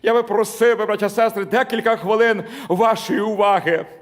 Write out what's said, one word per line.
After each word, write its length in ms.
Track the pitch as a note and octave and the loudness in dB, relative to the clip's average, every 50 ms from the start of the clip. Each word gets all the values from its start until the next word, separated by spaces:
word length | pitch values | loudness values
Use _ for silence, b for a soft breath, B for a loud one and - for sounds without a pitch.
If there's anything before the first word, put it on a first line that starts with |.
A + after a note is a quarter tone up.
| - | 0
Я 100 | A3+ A3+ | 2 0
би 100 | A#3+ A#3 | 0 0
просив, 540 | A#3 G#3 G#3 A3 G#3+ - - A3+ A#3+ A#3 | 0 0 0 0 -2 0 2 2 2 2
би, 80 | A3+ A3 | 2 0
браття, 240 | G#3+ G#3 G3+ G#3 G3+ | -2 -2 -2 -2 -2
сестри, 360 | G3+ A#3 A3+ A3+ A3+ G#3 G3 | 0 0 0 0 0 -4 -6
декілька 500 | - G3 B3 C4 B3+ A3+ A3+ A#3 A#3 A3+ | -2 0 0 0 0 -2 -2 0 0 0
хвилин 480 | F3 D3+ F#3 A3 G#3+ A3+ A#3 A3 G3+ E3 B B B B | 0 0 -2 2 2 4 2 2 0 -4 B B B B
вашої 520 | B F3+ F3+ A3+ A3+ A3 - - - - F#3 | B 0 2 2 2 2 0 -2 -4 -2 -2
уваги. 680 | G#3 A3 G#3+ G3 G#3 G3+ G3+ F3+ - F#3 E3 D#3+ E3 - - - | -2 -2 0 2 2 2 2 2 2 0 -2 -2 -2 -8 -16 -20